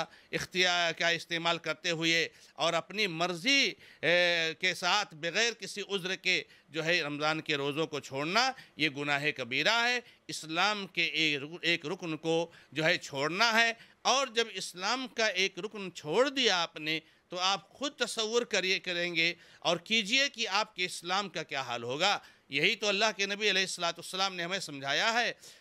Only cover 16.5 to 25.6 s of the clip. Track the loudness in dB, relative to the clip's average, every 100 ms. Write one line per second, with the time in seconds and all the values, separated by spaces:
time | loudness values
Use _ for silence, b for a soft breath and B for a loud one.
16.5 | 4 0 -4 -4 -4 -6 b b -2 0
17.5 | 0 -4 -8 -8 -4 -4 -2 0 0 2
18.5 | 2 4 2 0 -2 0 2 2 0 B
19.5 | B 0 0 2 0 2 2 2 0 -2
20.5 | 0 0 -2 -6 -4 -2 -2 -2 -6 -6
21.5 | -4 -4 -4 -4 0 2 0 B B B
22.5 | 0 2 2 0 2 0 0 -4 -2 0
23.5 | 0 0 -2 -4 -4 -8 -4 -2 -2 -4
24.5 | -4 -6 -8 -2 0 2 2 0 -4 B
25.5 | B